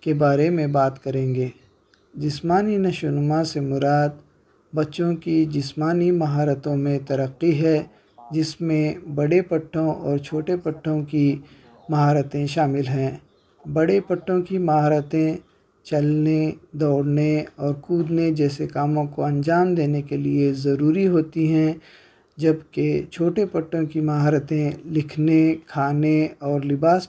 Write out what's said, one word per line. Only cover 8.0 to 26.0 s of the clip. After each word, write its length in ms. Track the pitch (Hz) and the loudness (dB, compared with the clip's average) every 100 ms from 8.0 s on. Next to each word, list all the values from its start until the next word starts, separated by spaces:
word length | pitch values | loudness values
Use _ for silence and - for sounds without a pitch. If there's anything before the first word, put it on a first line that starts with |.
| _ - 120 | _ -20 -6
जिसमें 840 | 156 156 - 165 156 151 175 165 | -4 -4 -4 -2 0 0 -4 -6
बड़े 260 | 143 147 180 | -2 2 2
पट्टों 540 | 175 160 156 160 160 | 2 -2 -2 -2 -2
और 240 | - 143 143 | -2 -2 -4
छोटे 380 | 143 156 151 180 | -4 -6 -4 -4
पट्टों 480 | 165 156 156 156 | -4 -6 -4 -4
की 400 | 147 151 143 139 - - - - - | -2 0 2 0 -8 -20 -20 -18 -4
महारतें 560 | 151 147 147 139 143 143 | 2 2 2 0 -4 -4
शामिल 400 | 165 143 139 127 | 0 0 0 -2
हैं। 360 | 135 135 - - _ _ _ 160 | -2 -2 -6 -16 _ _ _ -6
बड़े 320 | 151 165 196 | 0 2 2
पट्टों 420 | 185 175 - 180 | 0 -4 -2 -2
की 160 | 175 190 | 0 -2
महारतें 800 | 170 151 151 151 143 160 156 175 - _ _ _ - | 2 2 4 2 0 0 0 -2 -10 _ _ _ -4
चलने, 680 | 147 147 151 156 156 156 - - 147 | 0 2 2 2 2 0 -4 -12 -2
दौड़ने 680 | 151 139 143 147 151 151 - - | 0 2 2 2 2 0 -4 -6
और 140 | 143 | -4
कूदने 560 | 143 - 175 160 165 165 | -4 -2 -2 0 0 0
जैसे 360 | 156 143 143 147 | 2 0 -2 -6
कामों 400 | 143 147 151 143 | -2 0 0 -2
को 160 | 147 | -4
अंजाम 520 | 147 143 143 170 185 | -2 0 2 2 2
देने 280 | 175 147 147 | 2 0 -2
के 140 | 143 143 | -2 -4
लिए 360 | 143 143 139 | 0 2 2
ज़रूरी 520 | 135 139 139 151 175 | 0 0 2 2 2
होती 420 | 190 170 156 165 156 | 2 2 0 0 2
हैं, 340 | 160 156 165 - - - _ _ - | 2 2 -2 -12 -20 -20 _ _ -2
जबकि 720 | 160 156 - - 151 147 - | 0 0 -4 -4 -2 -2 -4
छोटे 340 | - 170 170 190 | -2 -2 0 -2
पट्टों 400 | 165 160 165 156 | -2 -4 -4 -2
की 140 | 156 | -2
महारतें 920 | 151 147 147 147 143 151 147 143 170 | 0 2 2 2 0 -2 -2 -4 -6
लिखने, 680 | 156 147 156 156 160 160 160 - | -4 -4 -2 2 4 4 0 -6
खाने 640 | 147 139 147 | -4 -2 0